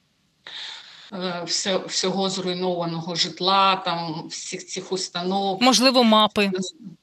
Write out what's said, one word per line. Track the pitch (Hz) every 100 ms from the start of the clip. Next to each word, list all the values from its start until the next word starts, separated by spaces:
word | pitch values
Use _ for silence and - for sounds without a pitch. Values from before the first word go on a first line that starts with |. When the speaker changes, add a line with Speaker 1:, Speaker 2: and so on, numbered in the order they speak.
| _ _ _ _ - - - - - - -
Speaker 1:
е, | 196 185 175 190
всё-, | - 208 185 -
всього | - 190 185 190
зруйнованого | 185 180 180 185 175 170 165 165 165
житла, | 180 160 180 196 190 185
там, | 180 170 170 156 160
всіх | - - 185 -
цих | 190 180
установ. | 185 - 180 180 196 196 185
Speaker 2:
Можливо, | 247 214 254 254
мапи. | 233 214 214 - 196 185 185 - 196 -